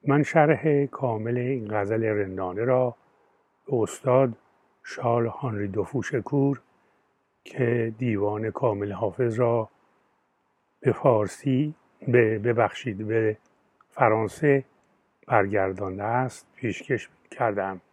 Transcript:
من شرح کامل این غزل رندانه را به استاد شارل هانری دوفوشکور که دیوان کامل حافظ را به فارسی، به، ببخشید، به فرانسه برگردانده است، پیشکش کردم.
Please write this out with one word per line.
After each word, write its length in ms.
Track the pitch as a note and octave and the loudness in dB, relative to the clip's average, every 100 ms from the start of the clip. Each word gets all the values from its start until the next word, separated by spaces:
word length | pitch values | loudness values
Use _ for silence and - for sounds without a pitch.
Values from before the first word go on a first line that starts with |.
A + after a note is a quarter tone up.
| - | 2
من 160 | C#3+ | 2
شرح 600 | C#3+ E3 D3+ D#3 D#3 C#3+ C#3 | 4 4 4 4 2 2 0
کامل 520 | - C3 A2 A2 B2 | -2 -4 -2 -2 -2
این 300 | B2 C3+ G#2+ G#2+ | -2 -4 -2 -2
غزل 260 | G2+ A2+ | 0 0
رندانه 600 | A2+ G#2 G2 F#2 F#2 F#2 | 0 0 -2 -4 -6 -4
را 320 | A#2+ B2+ B2+ - _ _ _ _ _ _ - | 0 2 2 -4 _ _ _ _ _ _ -4
به 80 | C3 | -2
استاد 580 | G#2 - C3+ B2+ C3 A2+ _ _ _ _ | -2 -2 2 4 4 -2 _ _ _ _
شارل 440 | - - B2 A#2+ A#2 | -16 -4 0 2 0
هانری 400 | - C3 G#2+ G2+ | -4 -6 -4 -4
دوفوشکور 920 | G#2 F#2 C3 - C3+ - C#3+ C#3 C#3 _ _ _ _ _ _ _ _ | -4 -4 -4 -4 -6 -2 0 0 -2 _ _ _ _ _ _ _ _
که 500 | - - A#2+ A#2+ A2+ A2 | -16 -4 0 0 -2 -4
دیوان 540 | B2 G#2 G#2 G#2+ A2 | -2 0 -2 -2 -6
کامل 400 | - B2 G2+ G2+ | -2 -2 0 -4
حافظ 480 | G2 G#2+ F2+ A#2+ A2+ | -4 -4 -2 -2 2
را 300 | A#2+ A#2 A2 _ _ _ _ _ _ _ _ _ _ _ | 0 0 -2 _ _ _ _ _ _ _ _ _ _ _
به 120 | C#3 | -2
فارسی، 840 | - C#3+ A2 G2+ - C#3+ C3 D3+ D#3 _ _ - | 2 4 4 2 -4 -2 0 0 -6 _ _ 2
به، 320 | A#2+ A2 A2 | 4 4 2
ببخشید، 680 | A2+ A#2 G#2+ - B2+ G2 G#2+ | 0 2 0 0 -8 -6 -2
به 300 | A2+ A2 G#2+ _ _ _ _ _ | 0 0 -2 _ _ _ _ _
فرانسه 760 | - A#2+ A2 A2 - D3+ C#3 C3 _ _ _ _ _ - | 0 2 4 0 0 2 2 0 _ _ _ _ _ 0
برگردانده 760 | A#2 G2+ G2+ F#2+ F#2+ G2 F#2+ | 2 2 0 0 -2 -6 -6
است، 440 | G#2 A#2+ B2+ - _ - | -2 -2 -2 -8 _ -8
پیشکش 540 | A#2 F#2 - B2 - _ _ | -6 -6 -4 -4 -4 _ _
کردم. 500 | - A#2 G2+ F#2+ F#2+ _ | -2 -2 0 -4 -8 _